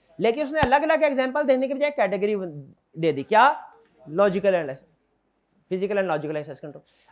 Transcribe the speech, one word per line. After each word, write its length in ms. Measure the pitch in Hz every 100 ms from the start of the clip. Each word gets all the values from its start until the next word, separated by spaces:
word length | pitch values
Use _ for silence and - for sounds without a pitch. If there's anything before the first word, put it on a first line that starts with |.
| _ -
लेकिन 240 | 208 233
उसने 160 | 294 311
अलग-अलग 420 | 269 269 311 311
एग्जांपल 400 | 302 262 262 269
देने 260 | 294 254 262
के 60 |
बजाय 160 | 269 294
कैटेगरी 460 | 285 202 196 208 208 185 147 135 - _ -
दे 120 | 165
दी। 100 | 139
क्या? 500 | 135 214 254 311 - - _ _ -
Logical 420 | 160 202 185 196
and 220 | 180 151 135 _ _ _ _ _ _ _ _ -
फिजिकल 280 | 185 190 202
and 120 | 190
logical 280 | 156 147 151
access 220 | 147 139
control। 220 | 151 135 _ _ _